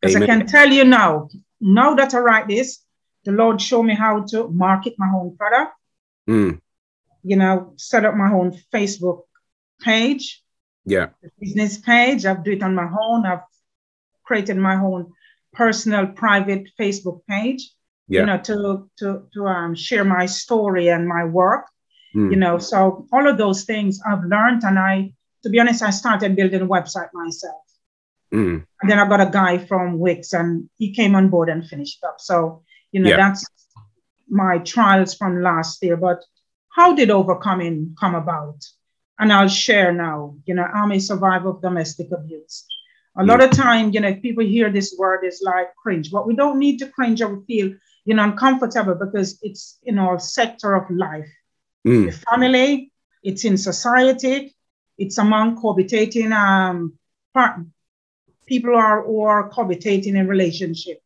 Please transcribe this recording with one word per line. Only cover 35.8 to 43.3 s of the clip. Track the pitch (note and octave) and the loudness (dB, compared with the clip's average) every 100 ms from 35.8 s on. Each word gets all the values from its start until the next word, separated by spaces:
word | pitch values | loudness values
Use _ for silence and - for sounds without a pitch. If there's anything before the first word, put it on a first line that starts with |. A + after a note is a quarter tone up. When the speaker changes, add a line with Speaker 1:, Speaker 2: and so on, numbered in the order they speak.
Speaker 1:
year. | F#3 E3+ | -4 0
But | F3+ F3 - _ _ _ _ | 0 -2 -6 _ _ _ _
how | - F4+ | 4 4
did | D4 A#3 | 6 4
overcoming | G#3 F#3+ F3+ G#3 F#3 E3+ D#3+ D#3+ E3 | 2 2 -2 -2 -4 -4 -6 -8 -4
come | G3 F3 | -4 -4
about? | D#3 E3 D3 D3+ - _ _ _ _ _ | -4 -8 -8 -16 -20 _ _ _ _ _
And | G#3+ | 4
I'll | G3+ G3 | 4 4
share | G3 - G#3 F#3 | 2 2 2 4
now, | F3 E3+ D3+ D3 C#3+ - | 0 -4 -8 -12 -16 -6
you | |
know, | F3+ | -4
I'm | F3 G#3 G#3 | -4 -2 -2
a | G3 | -2
survivor | F#3+ G3 F#3+ F#3 F#3 | -2 -2 0 0 -2
of | F#3 | -6
domestic | F#3 F3 D#3+ - C#3+ | -4 -4 -6 -8 -10
abuse. | E3+ D#3 D#3 _ - _ - _ _ _ - | -10 -12 -18 _ -20 _ -20 _ _ _ 0
A | |
lot | F#3+ | 4